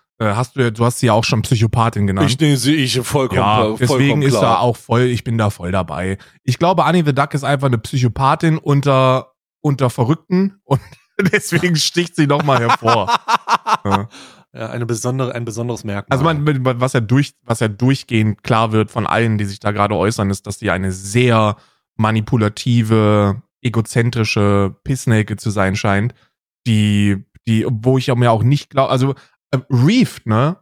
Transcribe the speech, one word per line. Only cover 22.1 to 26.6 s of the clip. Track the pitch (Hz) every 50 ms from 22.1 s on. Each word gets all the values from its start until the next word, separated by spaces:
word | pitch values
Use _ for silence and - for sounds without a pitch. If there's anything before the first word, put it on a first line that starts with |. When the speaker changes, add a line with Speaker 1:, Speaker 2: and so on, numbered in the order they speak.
| 110 110 107 - - 117 107 104 - - - - 117 120 110 107 113 110 107 104 107 104 101 101 98 120 - _ _ _ -
Speaker 1:
egozentrische | 120 101 113 107 - - 123 117 117 - 117 107 - - 110 101 101 101 101 98 95 - - -
Pissnelke | - 135 123 - 127 113 107 104 - 107
zu | - - 110
sein | 98 107 95 95 95
scheint, | - - 107 98 98 107 123 - _ _ _ _ _ _ _ _ _